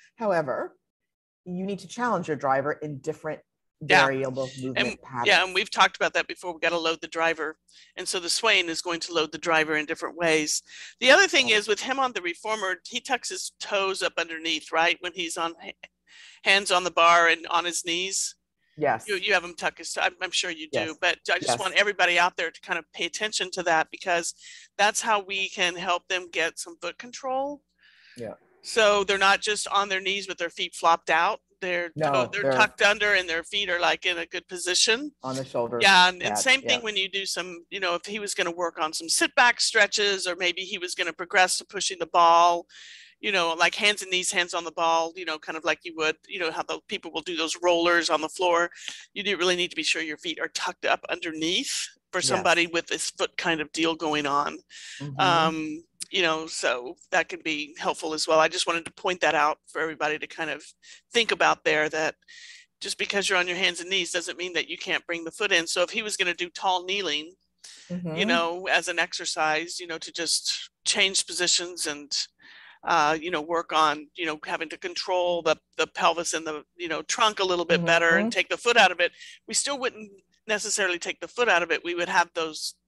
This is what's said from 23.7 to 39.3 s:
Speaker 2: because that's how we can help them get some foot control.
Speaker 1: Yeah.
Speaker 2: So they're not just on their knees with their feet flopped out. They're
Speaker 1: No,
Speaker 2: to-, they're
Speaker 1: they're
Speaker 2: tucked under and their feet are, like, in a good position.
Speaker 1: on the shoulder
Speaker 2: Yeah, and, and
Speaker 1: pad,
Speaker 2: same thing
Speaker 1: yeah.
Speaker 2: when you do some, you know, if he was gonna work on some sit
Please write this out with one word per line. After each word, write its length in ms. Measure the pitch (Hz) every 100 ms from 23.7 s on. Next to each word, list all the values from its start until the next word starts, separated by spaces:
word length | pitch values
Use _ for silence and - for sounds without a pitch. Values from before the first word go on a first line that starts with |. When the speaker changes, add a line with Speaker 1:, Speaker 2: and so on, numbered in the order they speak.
| 160 160
Speaker 2:
because 440 | - 196 170 170 - - - - -
that's 240 | 208 214
how 200 | 233 208
we 240 | 190 196 190
can 260 | - 175
help 320 | 175 185 175 -
them 200 | 185 180
get 280 | 165 160 -
some 180 | 180 170
foot 200 | 175 -
control. 640 | 247 240 269 262 277 285 _ _ _ _ _ -
Speaker 1:
Yeah. 180 | 110 - _ _
Speaker 2:
So 420 | - 233 208 208
they're 120 | 196 196
not 240 | 196 190
just 260 | - 208 -
on 200 | 202 202
their 140 | 190
knees 260 | 196 196 190
with 80 | 175
their 140 | 170
feet 240 | - 180
flopped 340 | - 170 165 -
out. 320 | 165 180 214 _ _
They're 320 | 185 175 170 151
Speaker 1:
No, 160 | 151
Speaker 2:
to-, 160 | 139 120
they're 140 | 196
Speaker 1:
they're 60 | 135
Speaker 2:
tucked 320 | 131 214 -
under 320 | 208 214 208
and 140 | 196 180
their 140 | 165
feet 280 | 165 208 196
are, 100 | 175
like, 240 | 170 160
in 140 | 185 175
a 80 | 165
good 200 | 180 -
position. 640 | 180 170 180 - 226 294 -
Speaker 1:
on 140 | 131 131
the 80 |
shoulder 340 | 131 135 117 120
Speaker 2:
Yeah, 280 | 202 185 180
and, 140 | 180
and 140 | - -
Speaker 1:
pad, 20 |
Speaker 2:
same 240 | 262 262
thing 180 | 262 247
Speaker 1:
yeah. 20 |
Speaker 2:
when 140 | 226 202
you 120 | 190
do 160 | 196
some, 400 | 196 185 180 170 170
you 100 | 196
know, 140 | 185
if 100 | 170
he 140 | - 214
was 160 | 202
gonna 160 | - 175
work 280 | 170 170 175
on 140 | 156
some 160 | 165 165
sit 260 | - 330